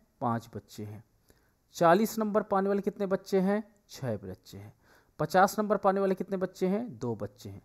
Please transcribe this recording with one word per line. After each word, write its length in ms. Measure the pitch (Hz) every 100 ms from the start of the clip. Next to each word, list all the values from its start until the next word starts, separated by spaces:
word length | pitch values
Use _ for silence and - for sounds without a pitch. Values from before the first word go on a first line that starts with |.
| _ _
पाँच 280 | 123 117 - 104
बच्चे 280 | - -
हैं। 200 | 107 107 - _ _ _ _ _ _ -
चालीस 420 | 170 185 220 -
नंबर 240 | 214 208
पाने 260 | 208 196 196
वाले 120 | 202
कितने 240 | 196 - 196
बच्चे 340 | 190 - 190
हैं? 240 | 185 208 214 _ _
छः 280 | - 127 107
बच्चे 400 | 98 90 - 98
हैं। 160 | 104 - _ _ _ -
पचास 400 | 151 185 196 -
नंबर 180 | 208 208
पाने 220 | 196 196
वाले 160 | 196 190
कितने 220 | 202 196
बच्चे 300 | 185 - 185
हैं? 300 | 202 247 113
दो 160 | 123 104
बच्चे 340 | 101 - 104
हैं। 120 | 95